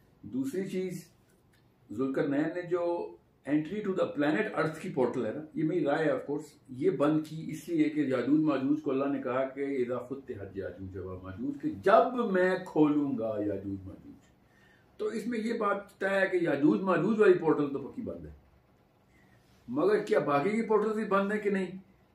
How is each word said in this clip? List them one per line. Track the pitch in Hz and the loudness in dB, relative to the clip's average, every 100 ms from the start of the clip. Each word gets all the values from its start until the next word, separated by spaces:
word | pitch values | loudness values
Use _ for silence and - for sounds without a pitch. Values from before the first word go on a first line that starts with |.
| _ _ 101 | _ _ -8
दूसरी | 123 135 180 190 | -4 -4 -4 -4
चीज़, | 185 185 160 - _ _ _ _ _ _ _ - | -4 -4 -6 -14 _ _ _ _ _ _ _ -12
जुल्करनैन | 107 131 147 143 139 165 180 | -4 -2 0 0 0 -2 -4
ने | |
जो | 165 175 175 175 - - _ _ - | -4 -2 0 -2 -6 -12 _ _ -2
entry | 151 156 208 | -2 -2 -4
to | 196 | -4
the | 175 135 135 | -2 -2 0
planet | 147 202 214 | 0 0 -2
Earth | 156 156 - | -2 -2 -4
की | 185 | -6
portal | 139 120 127 110 | 0 0 0 -4
है | 143 | -6
ना, | - 147 | -8 -2
ये | |
मेरी | 156 180 139 | 0 0 0
राय | 151 | 2
है, | 156 | 2
of | 127 - | 0 -2
course, | 147 - - - | -6 -8 -18 -16
ये | 123 165 | -2 0
बंद | 131 147 156 | 2 2 2
की | 156 156 - | -2 -8 -8
इसलिए | 151 - 165 147 | -10 -4 0 2
कि | 151 131 | 2 0
याजूज | 127 120 151 | 0 4 4
माजूज | 151 135 135 147 | 4 2 2 0
को | 147 | 0
अल्लाह | 131 139 | 0 0
ने | 139 | -2
कहा | 123 127 | -2 -2
कि | 135 135 139 135 | -2 -4 -4 -2
"इज़ा | 120 123 | -2 -2
फुत्तिहत | - 135 - 110 98 95 | -6 -10 -10 -10 -10 -8
याजूज | 90 92 95 95 | -8 -8 -10 -10
व | 90 92 | -10 -10
माजूज", | 92 92 135 139 | -12 -8 -6 -4
कि | 151 | -6
जब | 98 185 226 254 254 208 | -2 4 6 4 0 0
मैं | 185 185 185 | 2 2 0
खोलूंगा | - 160 151 147 139 117 113 107 104 | -2 2 4 4 0 -2 -4 -4 -4
याजूज | 98 98 98 95 | -4 -6 -10 -10
माजूज। | - - - _ _ _ _ _ _ _ - | -16 -20 -20 _ _ _ _ _ _ _ -8
तो | 214 | -6
इसमें | 220 247 233 | -4 -4 -4
ये | 220 | -2
बात | 220 202 196 - - | -2 0 -2 -4 -4
तय | 190 | 0
है | 196 190 | 2 2
कि | 180 165 | 2 2
याजूज | 139 147 208 | 4 4 4
माजूज | 190 165 185 214 | 4 2 4 6
वाली | 202 | 8
portal | 175 160 143 143 | 8 6 2 2
तो | 135 | -2
पक्की | 123 - | -8 -8
बंद | 101 82 78 | -8 -8 -12
है, | 78 _ _ _ _ _ _ _ _ _ _ _ _ - | -18 _ _ _ _ _ _ _ _ _ _ _ _ -6
मगर | 131 180 214 | 0 2 2
क्या | - 208 | 2 2
बाकी | 147 143 180 | 2 2 2
की | 220 | 0
पोर्टल | 208 214 220 | 2 2 2
भी | 214 208 | -2 0
बंद | 196 196 | 0 2
है | 208 | 0
कि | 202 | 0
नहीं, | 190 185 185 - _ _ | 0 -2 -8 -18 _ _